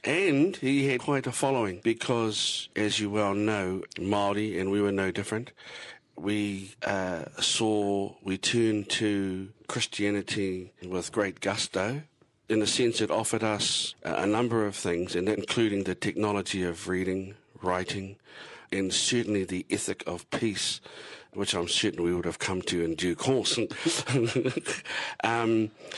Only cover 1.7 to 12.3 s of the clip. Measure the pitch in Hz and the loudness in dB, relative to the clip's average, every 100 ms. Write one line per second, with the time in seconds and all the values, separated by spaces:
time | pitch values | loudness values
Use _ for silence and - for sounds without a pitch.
1.7 | 90 113 113 - 120 110 104 - - - | 2 0 2 2 2 2 0 -2 -2 -4
2.7 | - 104 107 104 104 101 101 107 107 92 | 0 0 2 0 2 2 2 2 2 0
3.7 | 92 - - 92 104 101 101 107 90 95 | -2 -6 -6 0 2 2 2 0 0 2
4.7 | 101 101 98 95 90 98 107 127 - - | 2 4 2 0 -2 -2 -4 -6 -16 -18
5.7 | - - - _ - 95 104 104 98 92 | -16 -16 -18 _ -6 -2 0 0 -4 -10
6.7 | - 98 98 92 85 - - - - 110 | -6 -2 0 -2 -4 -8 -2 0 2 2
7.7 | 107 101 98 101 - 95 95 - 120 113 | 2 2 0 -2 -6 -4 -2 2 4 4
8.7 | 107 101 - 107 101 98 92 95 - - | 2 -2 0 2 2 0 -4 -8 -14 -8
9.7 | 123 - - 101 104 98 107 98 92 90 | -4 -4 -2 0 0 -2 -2 -2 -4 -8
10.7 | _ 90 90 85 113 98 - 98 101 - | _ -6 -4 -2 0 0 0 -2 -2 -2
11.7 | 95 101 143 156 _ _ | 0 0 -2 -8 _ _